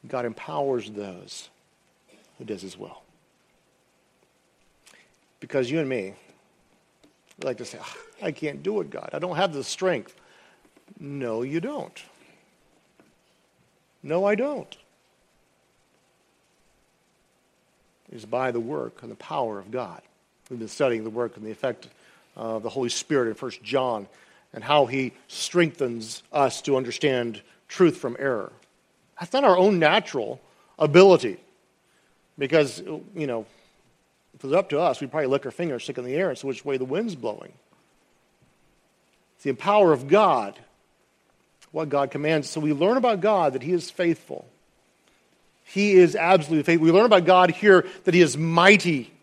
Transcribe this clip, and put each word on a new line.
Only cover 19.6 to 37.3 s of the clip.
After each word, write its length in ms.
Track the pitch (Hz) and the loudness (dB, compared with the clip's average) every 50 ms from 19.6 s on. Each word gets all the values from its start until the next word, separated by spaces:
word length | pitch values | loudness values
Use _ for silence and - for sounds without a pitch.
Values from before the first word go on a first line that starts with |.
| 95 98 | -14 -12
God. 320 | 113 127 120 95 85 82 _ _ _ _ _ _ _ _ _ - | -10 -10 -10 -10 -14 -20 _ _ _ _ _ _ _ _ _ -16
We've 80 | 131 120 | -14 -12
been 100 | 113 104 | -12 -14
studying 340 | - - 147 131 120 113 110 | -4 -2 0 0 0 -2 -6
the 80 | 110 | -8
work 280 | 110 120 120 113 - 104 | -6 -6 -6 -6 -8 -12
and 80 | 107 | -14
the 40 | 107 | -14
effect 380 | 110 - - 131 117 - - - _ _ _ _ _ _ _ _ _ | -12 -8 -8 -8 -8 -8 -14 -20 _ _ _ _ _ _ _ _ _
of 260 | - 110 113 113 110 107 | -12 -10 -8 -8 -6 -8
the 60 | 113 | -8
Holy 220 | - 135 127 120 | -6 -4 -6 -4
Spirit 380 | - - - _ 151 135 123 113 | -6 -8 -6 _ 0 0 0 0
in 60 | 107 | -4
First 280 | - - 127 - - - | -8 -10 -14 -14 -14 -12
John 440 | 107 127 135 131 127 117 107 101 - _ _ - _ _ _ _ _ - | -2 -2 -2 0 0 -4 -6 -8 -12 _ _ -20 _ _ _ _ _ -18
and 100 | - 110 | -16 -4
how 220 | 120 147 151 139 | 0 2 2 2
he 280 | 117 131 135 131 120 - - _ _ | 2 0 -6 -6 -6 -8 -14 _ _
strengthens 920 | - - - - - 180 170 156 127 - 139 123 120 117 110 110 - - _ _ | -12 -10 -10 -4 0 0 0 0 0 -4 -4 -4 -4 -8 -10 -12 -16 -18 _ _
us 300 | - 147 139 127 - - - | 0 0 0 0 0 -4 -4
to 140 | - 139 | -2 -2
understand 640 | 131 131 120 113 - - 147 131 123 120 117 110 104 - _ _ _ _ | 0 -2 -4 -6 -2 0 0 0 0 -2 -4 -8 -10 -18 _ _ _ _
truth 300 | _ - - 185 170 127 | _ 0 2 4 4 4
from 200 | - - 120 120 123 | 0 -8 -10 -8 -4
error. 340 | 139 139 127 107 95 - - - _ _ _ _ _ _ _ _ _ _ _ - | -4 -4 -4 -4 -6 -10 -16 -20 _ _ _ _ _ _ _ _ _ _ _ -14
That's 140 | 175 - - | -12 -4 -2
not 120 | 262 285 | 2 4
our 120 | 233 185 | 4 6
own 220 | 180 185 208 208 175 | 6 4 4 4 4
natural 600 | 160 151 170 220 - - - 135 110 104 127 131 _ _ _ _ _ _ _ - | 4 4 4 2 0 -2 -6 -6 -6 -6 -8 -14 _ _ _ _ _ _ _ -2
ability. 600 | 156 151 143 175 190 196 180 - - 208 - - _ _ _ _ _ _ _ _ _ _ _ _ _ _ _ _ _ _ _ | 0 6 8 10 10 10 8 6 4 -2 -6 -8 _ _ _ _ _ _ _ _ _ _ _ _ _ _ _ _ _ _ _
Because, 440 | - 143 131 151 160 147 135 - - | -8 -6 2 2 2 2 2 -2 -12
you 460 | - - 156 156 160 196 208 170 151 | -12 -12 -12 -12 -14 -16 -10 -8 -6
know, 200 | 139 120 113 107 - _ _ _ _ _ _ _ _ _ _ _ _ _ _ _ _ _ | -6 -6 -6 -8 -10 _ _ _ _ _ _ _ _ _ _ _ _ _ _ _ _ _
if 80 | - - | -16 -6
it 40 | 135 | -2
was 80 | 139 | 0
up 140 | 180 196 196 | 0 0 0
to 100 | 151 143 | -2 0
us, 200 | 175 170 - - | 0 0 -2 -2
we'd 120 | 143 127 127 | -8 -8 -4
probably 160 | 156 147 127 | -4 -2 0
lick 180 | 135 139 - | 0 -2 -2
our 60 | 135 110 | -6 -8
finger, 260 | - 175 170 135 117 | -6 -6 -6 -6 -8
stick 200 | - - 139 - | -8 -10 -10 -10
in 60 | 123 | -8
the 100 | 127 131 | -6 -4
air, 120 | 156 190 180 | -4 -4 -4
and 80 | 131 | -4
see 100 | - - | -6 -8
which 180 | 139 131 - - | -10 -10 -8 -6
way 120 | 147 139 | -6 -4
the 80 | 131 127 | -4 -4
wind's 300 | 127 139 180 226 233 180 | -4 -4 -4 -4 -6 -8
blowing. 380 | 135 117 113 | -8 -8 -8